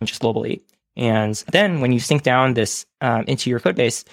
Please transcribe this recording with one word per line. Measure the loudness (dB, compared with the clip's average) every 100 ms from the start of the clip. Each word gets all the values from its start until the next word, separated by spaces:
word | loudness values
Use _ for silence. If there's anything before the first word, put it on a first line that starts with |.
| -8
just | -4
globally. | -2 -2 -4 -6 -10 _ _ -4
And | 0 2 0 -4 0
then | 2 2 2
when | 2
you | 0
sync | 2 0
down | 2 4 4 2
this, | 0 -4 -12 _
um, | -2 -2 -2
into | -2 -2
your | 0
code | 0 0
base, | 0 -2 -8